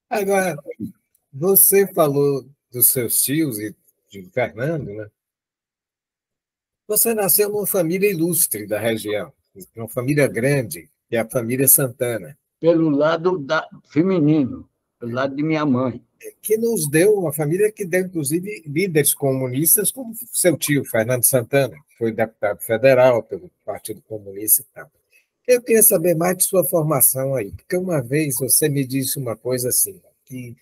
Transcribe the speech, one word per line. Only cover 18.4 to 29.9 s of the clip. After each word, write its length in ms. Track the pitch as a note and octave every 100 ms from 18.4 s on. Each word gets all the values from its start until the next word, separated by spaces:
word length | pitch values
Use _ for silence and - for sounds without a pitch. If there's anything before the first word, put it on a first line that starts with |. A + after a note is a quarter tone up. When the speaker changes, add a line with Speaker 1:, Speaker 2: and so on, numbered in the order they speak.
| F#3+ G#3 D3+
Speaker 1:
líderes 460 | C#3+ G3 D#3 C#3
comunistas, 800 | - C#3 C3 C3 B2+ D3 - F#3+
como 240 | - A#3 A3 -
seu 240 | - F3+ C#3+
tio, 280 | - C#3+
Fernando 400 | B2 A2+ A2+ B2
Santana, 500 | - B2+ A2+ C#3 C3
que 240 | - _ -
foi 140 | A2+
deputado 480 | A2 A2 - G#2 G2+
federal 640 | - A2 C3+ B2+ B2+ B2
pelo 280 | - F#2 F2+ _
Partido 360 | - G2 - G2
Comunista 600 | - A2 G2+ G2 G#2+ -
e 40 | -
tal. 180 | - D3 _ _ _ _ _ -
Eu 140 | B3
queria 220 | A#3 A3
saber 320 | G#3+ F#3+ E3+
mais 240 | D#3+ F3 F3+
de 60 |
sua 200 | - F#3
formação 720 | E3+ F3 D3+ C#3 - C3 C3+
aí, 180 | C3+ G2+
porque 240 | F2+ - F3+
uma 240 | F#3 D#3
vez 360 | A#2 D3 D3+ B2+
você 280 | B2+ - D3+
me 160 | C#3 B2+
disse 320 | C3+ B2+ C#3+
uma 180 | B2 G#2+
coisa 320 | A#2+ B2+ B2
assim, 320 | - G#2